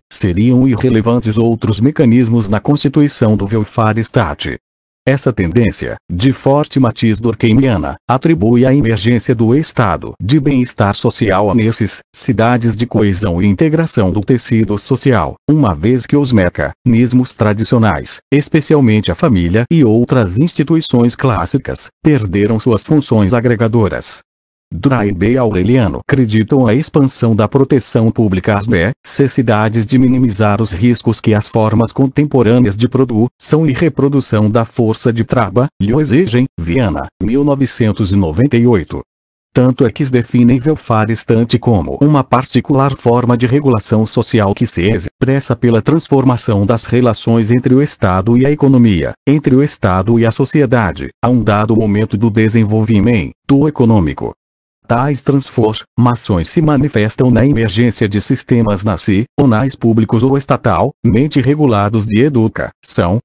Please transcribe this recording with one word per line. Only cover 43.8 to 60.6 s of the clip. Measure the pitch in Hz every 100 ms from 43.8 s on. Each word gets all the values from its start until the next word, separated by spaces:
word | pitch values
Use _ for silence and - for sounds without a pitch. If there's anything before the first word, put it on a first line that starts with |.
| - 110 110
social | - 110 117 101
que | 101 120
se | -
expressa | 90 98 90 - 123 135 -
pela | 117 120 113
transformação | - 160 - 139 131 120 - 101
das | 101 117 -
relações | 120 123 107 - 117 107
entre | 123 139
o | 127
Estado | 147 - 101 92 98 120
e | 135
a |
economia, | 147 139 131 117 90 67 - -
entre | 151 151
o | 127
Estado | 147 - 107 92 95 117
e |
a | 113
sociedade, | - 139 156 131 123 98 73 67 -
a | 117
um | 123
dado | 107 104 107 113
momento | 110 101 107 101
do | 117
desenvolvimento | 110 110 113 104 110 107 107 98 117 71 - - 139 151
econômico. | - 117 113 80 67 58 - _ _ _ _
Tais | - 117 139 135
transformações | - 143 131 - 110 113 - - 123 117 - 92 160
se | -
manifestam | 156 147 147 113 107 - 131
na | 117 131
emergência | 120 113 95 120 - 107
de | 101
sistemas | - 131 - 120 113 98
nacionais | 107 95 - 98 120 - 135 107 135 -
públicos | 117 113 110 117
ou | 131 139
estatalmente | - 127